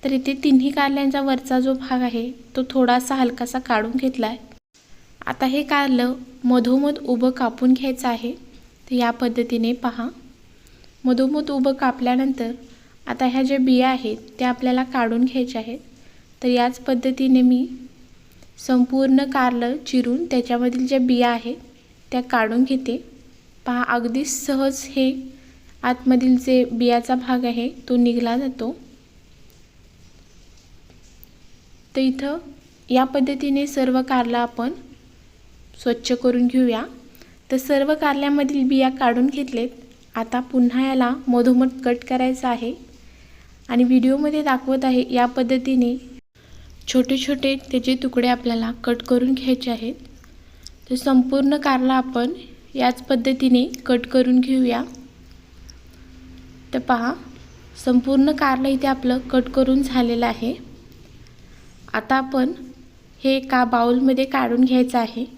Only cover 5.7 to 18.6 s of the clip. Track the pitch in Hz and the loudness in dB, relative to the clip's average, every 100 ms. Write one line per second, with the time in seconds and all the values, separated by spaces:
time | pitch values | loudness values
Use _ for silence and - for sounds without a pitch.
5.7 | 285 285 247 247 262 - - 247 247 240 | 0 2 2 0 -4 -10 -6 2 4 4
6.7 | 262 285 294 285 247 254 254 247 240 254 | 2 2 -2 -2 0 0 0 -4 0 2
7.7 | 262 269 254 254 226 233 330 - - - | 2 0 -4 -4 -4 -6 -10 -16 -20 -20
8.7 | _ - 254 233 233 247 233 240 240 226 | _ -6 -2 0 0 -2 -2 -2 0 -2
9.7 | 247 247 226 240 - - - - - - | -2 -4 -6 -10 -10 -20 -20 -20 -20 -20
10.7 | - - _ 254 254 262 302 302 277 269 | -20 -20 _ -2 2 2 0 -2 0 0
11.7 | 269 262 262 247 247 269 262 233 247 - | 2 0 0 0 0 0 -2 -6 -8 -16
12.7 | - - - - 240 254 254 262 277 262 | -20 -20 -20 -12 -2 0 0 0 2 4
13.7 | 254 254 262 240 220 - - 254 247 254 | 4 4 0 -4 -8 -12 -6 -4 -2 0
14.7 | 254 254 262 233 233 254 254 247 233 220 | 0 -2 -2 0 2 0 0 -4 -6 -8
15.7 | 254 - - - - - - 254 247 240 | -12 -16 -20 -20 -20 -20 -6 0 2 0
16.7 | 254 - 254 262 262 262 254 254 247 262 | -2 -4 -2 -2 -2 2 4 4 2 0
17.7 | - - - - - - - - - | -8 -18 -20 -20 -20 -20 -20 -20 -20